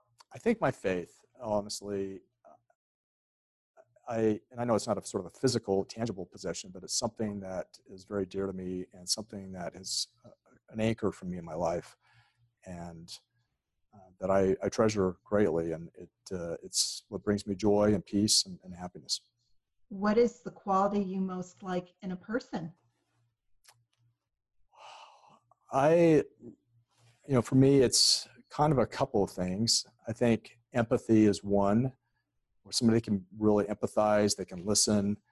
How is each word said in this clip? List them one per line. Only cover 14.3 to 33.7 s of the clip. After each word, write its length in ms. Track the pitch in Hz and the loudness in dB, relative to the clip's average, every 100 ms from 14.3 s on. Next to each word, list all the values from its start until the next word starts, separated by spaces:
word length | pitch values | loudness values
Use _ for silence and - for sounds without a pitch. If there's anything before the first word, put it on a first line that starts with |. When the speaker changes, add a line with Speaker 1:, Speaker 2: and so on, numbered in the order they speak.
Speaker 1:
I, 240 | 98 95 - | 2 2 0
I 60 | 98 | -2
treasure 460 | - 110 104 92 90 - | 0 0 2 -2 -2 -2
greatly. 480 | 104 95 82 82 | 0 2 0 -4
And 160 | 80 85 - | -6 -10 -18
it, 140 | 87 _ - 92 | -20 _ -12 -10
uh, 200 | 85 82 | -8 -10
it's 400 | 92 - - - - | -8 -4 -4 -6 -12
what 140 | 98 | -8
brings 220 | 104 104 104 | -2 -2 -4
me 60 | 95 | -2
joy 380 | 104 104 107 | 2 4 4
and 120 | 101 - | 2 0
peace 400 | 101 107 - 95 | 0 2 2 0
and, 120 | 90 | -10
and 100 | 92 87 | -18 -14
happiness. 460 | 90 - - - _ _ _ _ _ _ - | -14 -14 -8 -8 _ _ _ _ _ _ -16
Speaker 2:
What 280 | 196 208 214 | -4 0 2
is 240 | 240 - | 2 0
the 100 | 185 | -16
quality 500 | - 202 190 202 202 | -10 0 2 2 0
you 160 | 185 190 | -4 -4
most 420 | 185 180 180 - | -4 -6 -10 -12
like 260 | 185 180 180 _ | -6 -6 -8 _
in 100 | 190 | -10
a 40 | 180 | -10
person? 560 | - 240 - 196 160 - _ _ _ _ _ _ _ _ - _ _ _ _ _ _ _ _ _ _ _ - - - - _ _ _ _ - | -6 -8 -6 -10 -10 -16 _ _ _ _ _ _ _ _ -20 _ _ _ _ _ _ _ _ _ _ _ -20 -20 -20 -20 _ _ _ _ -4
Speaker 1:
I, 520 | 135 147 170 170 151 - _ - - _ _ _ _ _ _ - | 2 6 8 8 8 4 _ -20 -20 _ _ _ _ _ _ 0
you 80 | 127 | 0
know, 60 | |
for 140 | - 131 | 4 6
me, 260 | 135 139 | 8 8
it's 460 | 120 - - - - - - | 6 4 2 0 -4 -20 -10
kind 220 | - 151 | 0 2
of 80 | 131 | 2
a 60 | 104 | 0
couple 380 | - - 104 | -2 -2 0
of 60 | 92 | 0
things. 560 | - 90 95 113 - - _ - | -2 -4 -2 0 0 -2 _ -10
I 60 | |
think 440 | 110 120 110 - _ _ | 0 2 2 -2 _ _
empathy 520 | 123 113 123 - 110 107 | -2 0 0 4 6 6
is 180 | 95 | 4
one, 480 | 101 101 98 110 131 - _ _ _ _ _ _ | 0 2 4 2 0 -6 _ _ _ _ _ _
where 80 | 98 | -8
somebody 300 | - 117 113 | 0 2 2
can 220 | 107 101 90 107 | 2 -4 -4 0
really 280 | 107 104 | 2 4
empathize, 720 | 98 | 0